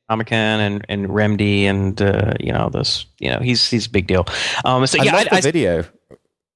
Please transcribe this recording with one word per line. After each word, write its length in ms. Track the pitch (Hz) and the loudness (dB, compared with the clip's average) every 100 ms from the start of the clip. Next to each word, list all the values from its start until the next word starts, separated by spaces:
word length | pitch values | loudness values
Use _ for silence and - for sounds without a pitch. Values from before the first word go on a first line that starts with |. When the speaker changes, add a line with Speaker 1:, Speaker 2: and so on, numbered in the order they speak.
| - | -4
Speaker 1:
Omicron 500 | 110 113 113 110 107 | -4 -2 0 0 0
and, 240 | 104 101 - | 0 -2 -6
and 260 | 101 98 | -6 -2
Remedy 520 | 104 107 104 104 101 98 | 0 2 2 2 2 2
and, 340 | 98 95 101 | 2 0 0
uh, 320 | 101 104 104 - | 2 2 0 -2
you 120 | - | -2
know, 160 | - - | -2 -2
those, 380 | - - - - - | -2 -4 -4 -8 -8
you 100 | - | -4
know, 80 | - | -2
he's, 320 | 123 113 - | -2 0 0
he's 160 | 117 - | -2 -2
a 40 | |
big 180 | 101 92 | -2 0
deal. 180 | 92 87 - - - | 0 0 -4 -6 -4
Um, 200 | - 127 131 | 0 2 2
so, 140 | 147 | 2
Speaker 2:
I 40 | |
Speaker 1:
yeah, 80 | 139 | 2
Speaker 2:
love 80 | 180 | 2
Speaker 1:
I, 40 | |
Speaker 2:
the 120 | 220 190 | 2 2
Speaker 1:
I 40 | |
Speaker 2:
video. 440 | 143 165 95 82 85 _ _ - _ _ _ | 2 2 0 0 -4 _ _ -20 _ _ _